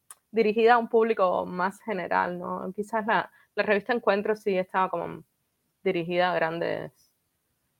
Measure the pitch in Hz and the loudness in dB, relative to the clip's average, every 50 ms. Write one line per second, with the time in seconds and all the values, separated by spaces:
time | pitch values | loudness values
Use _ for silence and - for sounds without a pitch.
0 | _ - - _ _ _ - 220 226 214 214 233 220 233 247 233 233 - - 226 | _ -20 -20 _ _ _ 0 2 2 2 4 4 6 6 6 6 4 2 2 2
1 | 220 226 220 214 190 180 180 185 185 185 180 180 175 202 196 - - 226 202 180 | 2 2 2 2 0 0 0 0 -2 -4 -4 -2 -2 -4 -4 -6 -8 -8 -6 -6
2 | 170 - 180 185 185 180 180 175 180 185 185 - - 190 180 - 208 208 226 220 | -4 -2 0 0 0 0 -4 -6 -8 -8 -8 -8 -8 -8 -8 -8 -8 -6 -4 -4
3 | 208 226 208 175 - - _ _ _ _ - 208 202 208 208 202 196 - 240 233 | -2 0 0 0 0 -2 _ _ _ _ -6 -4 0 0 0 0 0 -2 -2 0
4 | - 214 196 202 202 214 214 214 - 208 190 185 185 - - 185 185 185 - 170 | 2 2 2 2 2 -2 -2 -2 -2 -2 -2 -2 -2 -2 0 0 0 0 -2 -4
5 | 170 165 165 160 160 _ _ _ _ _ _ _ _ _ _ _ - 190 175 170 | -6 -8 -10 -14 -16 _ _ _ _ _ _ _ _ _ _ _ -2 -2 -2 -2
6 | 165 175 175 175 180 180 170 165 165 160 165 170 170 - - - - - - _ | -2 -2 0 0 2 2 2 0 0 0 -2 -2 -4 -4 -4 -6 -8 -12 -16 _
7 | _ _ _ _ _ _ _ _ _ _ _ _ _ _ _ _ | _ _ _ _ _ _ _ _ _ _ _ _ _ _ _ _